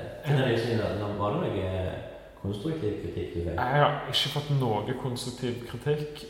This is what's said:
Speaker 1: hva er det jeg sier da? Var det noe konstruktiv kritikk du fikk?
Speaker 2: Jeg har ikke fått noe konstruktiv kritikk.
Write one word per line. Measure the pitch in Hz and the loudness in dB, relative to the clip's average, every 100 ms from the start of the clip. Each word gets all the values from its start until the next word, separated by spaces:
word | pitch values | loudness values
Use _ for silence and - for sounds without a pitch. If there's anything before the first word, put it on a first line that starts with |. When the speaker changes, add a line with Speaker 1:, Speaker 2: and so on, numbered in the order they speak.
| - - 143 | -6 -8 2
Speaker 1:
hva | |
er | 143 | 4
det | 120 | 4
jeg | 113 | 2
sier | 117 110 | 2 2
da? | 95 101 104 101 | 0 0 -2 0
Var | 104 | 0
det | 156 | 2
noe | - 98 92 92 - - - - - - | 0 0 -2 -2 -2 -4 -10 -14 -16 -8
konstruktiv | 98 104 160 156 104 - | -4 -2 -2 0 -2 -2
kritikk | - - - | -4 -4 -4
du | - | -2
fikk? | - - | -2 0
Speaker 2:
Jeg | 127 143 | 2 6
har | 147 - - | 6 4 0
ikke | 135 139 | 0 2
fått | 147 - 139 | 0 2 4
noe | 123 104 107 110 | 4 2 0 -2
konstruktiv | 135 120 127 - 127 123 - | -2 -4 -4 -4 -4 -4 -6
kritikk. | 120 151 151 151 - | -4 0 0 0 -8